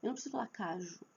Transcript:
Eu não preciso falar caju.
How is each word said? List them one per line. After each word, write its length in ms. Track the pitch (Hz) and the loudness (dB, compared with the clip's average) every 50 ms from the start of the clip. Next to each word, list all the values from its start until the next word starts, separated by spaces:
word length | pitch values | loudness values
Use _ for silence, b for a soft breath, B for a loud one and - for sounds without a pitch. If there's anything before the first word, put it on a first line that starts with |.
Eu 60 | - | 4
não 60 | 214 262 | 2 2
preciso 180 | 269 - 285 | 2 -2 -2
falar 160 | 269 262 226 | 0 0 0
caju. 580 | - - - 202 170 165 180 180 170 170 - - - - | 0 -2 -2 0 0 2 0 -2 -4 -6 -10 -14 -18 -18